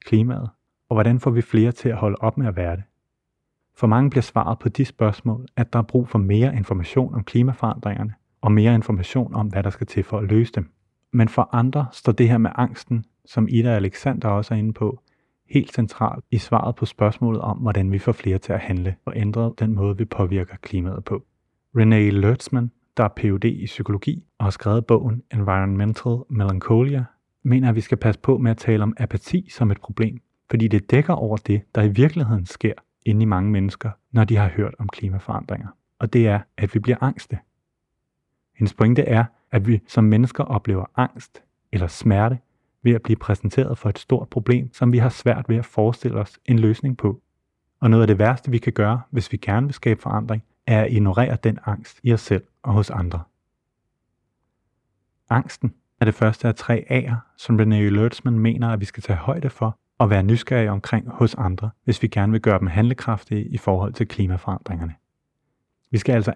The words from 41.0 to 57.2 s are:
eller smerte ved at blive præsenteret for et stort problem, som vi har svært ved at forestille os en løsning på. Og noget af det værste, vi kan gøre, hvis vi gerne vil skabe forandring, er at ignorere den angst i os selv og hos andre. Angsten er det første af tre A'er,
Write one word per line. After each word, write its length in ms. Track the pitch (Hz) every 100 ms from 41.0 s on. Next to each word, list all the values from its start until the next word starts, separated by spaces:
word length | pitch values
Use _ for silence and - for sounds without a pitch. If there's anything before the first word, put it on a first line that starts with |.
| 127 - - - _ _ -
eller 160 | 95 87
smerte 500 | - 110 98 113 127 _ _ _ _
ved 100 | 120
at 80 | 117
blive 160 | - 110
præsenteret 600 | - 101 104 - 131 123
for 120 | 110
et 100 | -
stort 300 | - 123 120
problem, 440 | 123 110 123 127
som 180 | - 123
vi 60 | 120
har 120 | 120
svært 400 | - 123 117 120
ved 80 | 113
at 80 | 113
forestille 540 | - 107 117 123 110
os 200 | 104 - -
en 140 | 117
løsning 380 | 110 113 139 120
på. 240 | 104 101 _ _ _ _ _ -
Og 100 | 117
noget 140 | 113
af 40 | 110
det 120 | 101
værste, 320 | 107 127 -
vi 60 | 120
kan 160 | -
gøre, 280 | - 104 120 -
hvis 220 | 123 -
vi 60 | 104
gerne 300 | - 104 139
vil 60 |
skabe 280 | - 120 107
forandring, 420 | - 107 113 110 - _ -
er 140 | 110
at 100 | 110
ignorere 460 | 113 101 104 127 120
den 160 | 113 98 -
angst 340 | 104 - -
i 100 | 123
os 80 | 113
selv 220 | - 95 - _
og 100 | -
hos 160 | 104 101
andre. 320 | 101 87 85 - _ _ _ _ _ _ _ _ _ _ _ _ _ _ _ _ _ _ _ -
Angsten 440 | 117 - - 120 - _ -
er 60 | 110
det 80 |
første 340 | - 113 113 120
af 80 | 104
tre 300 | - 117 -
A'er, 440 | 127 131 117